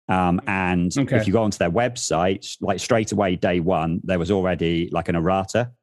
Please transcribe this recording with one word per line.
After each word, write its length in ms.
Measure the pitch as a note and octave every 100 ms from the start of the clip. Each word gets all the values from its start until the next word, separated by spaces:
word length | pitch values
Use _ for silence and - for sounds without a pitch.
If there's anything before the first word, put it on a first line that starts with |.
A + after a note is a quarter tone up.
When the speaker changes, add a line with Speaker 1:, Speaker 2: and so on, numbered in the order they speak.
| -
Speaker 1:
Um, 280 | F#2 F2+ F2+ A2
and 480 | F#2+ F#2 F2+ F2 C#3
Speaker 2:
Okay. 180 | C3 B2
Speaker 1:
if 100 | G#2
you 60 |
go 120 | A#2
onto 120 | G#2+ -
their 140 | F2
website, 880 | F2+ B2 A#2+ - D#2 F#2 F#2+ - -
like, 180 | F#2 F#2
straight 320 | - F#2+ -
away, 260 | G2+ G2 F#2
day 240 | G2 F2+
one, 420 | E2 F2 D#2+ E2
there 140 | - F2+
was 120 | E2+
already, 600 | G2+ F#2 F2 E2 E2 E2+
like, 160 | E2+ E2+
an 80 | E2+
errata 560 | E2 F#2+ F#2+ A2 B2 -